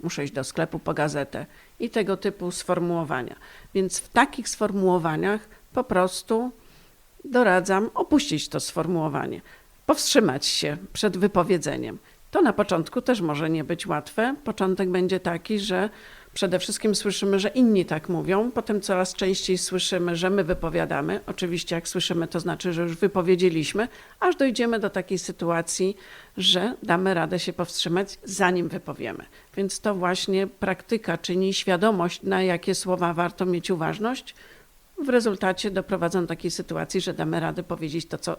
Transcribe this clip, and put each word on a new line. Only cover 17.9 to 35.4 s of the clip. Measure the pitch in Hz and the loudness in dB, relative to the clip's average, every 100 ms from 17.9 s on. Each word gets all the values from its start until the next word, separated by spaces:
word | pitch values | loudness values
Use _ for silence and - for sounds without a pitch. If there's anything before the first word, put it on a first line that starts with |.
| 156 - | -2 -2
mówią, | 165 151 190 240 | -2 2 2 2
potem | 240 220 208 | -2 -2 -2
coraz | 202 185 185 | 0 0 0
częściej | - 190 190 - 180 | 0 0 0 0 0
słyszymy, | - 185 - 185 175 170 | 0 -2 0 0 0 0
że | 185 | 2
my | 202 | 2
wypowiadamy. | 165 180 165 170 156 143 151 202 - | 2 0 0 -2 0 0 -2 -4 -6
Oczywiście | - 180 180 - | -6 -4 -4 -4
jak | 170 - | -4 -4
słyszymy, | 185 - 170 165 | -4 -2 -2 -2
to | 170 | -4
znaczy, | 175 156 180 | -4 -4 -2
że | 165 | -2
już | 170 165 | -2 0
wypowiedzieliśmy, | 196 185 175 180 185 160 143 196 240 - - - | 0 2 4 4 4 2 0 -2 -4 -6 -20 0
aż | 359 - | 0 4
dojdziemy | 269 220 233 226 | 2 2 0 0
do | 202 | 0
takiej | 196 180 185 | -2 -2 -4
sytuacji, | - 170 170 165 170 - 190 202 - - - - | -4 -4 0 0 -2 0 -2 -2 -12 -20 -14 -2
że | 180 175 208 - | 2 2 2 -2
damy | 220 170 185 | 0 2 2
radę | 170 160 180 | 2 0 -2
się | 180 | -4
powstrzymać, | 175 175 - 170 175 - - | -4 -4 -4 0 0 -2 -8
zanim | - 185 185 180 170 | -10 0 2 2 0
wypowiemy. | 165 160 135 123 - - - - - | -4 -8 -8 -8 -8 -12 -20 -10 -4
Więc | 196 - | -2 -2
to | 214 | -4
właśnie | 196 180 185 - 190 196 | 0 0 0 0 0 0
praktyka | - 190 180 - 226 202 170 | -2 -4 -4 -2 -2 -2 -4
czyni | - 180 190 | -2 0 2
świadomość, | 196 - 175 214 196 175 - | 0 0 2 4 2 0 -2
na | 196 190 | -2 2
jakie | 185 170 190 | 2 0 0
słowa | 185 185 180 170 | -2 0 0 0
warto | 165 175 - 185 | 0 -2 0 0
mieć | 175 - | 0 0
uważność. | 175 160 156 220 262 - - - - - _ _ - | 0 0 -2 -2 -4 -8 -20 -20 -20 -20 _ _ -6
W | 285 | 2
rezultacie | 247 226 190 | 4 4 2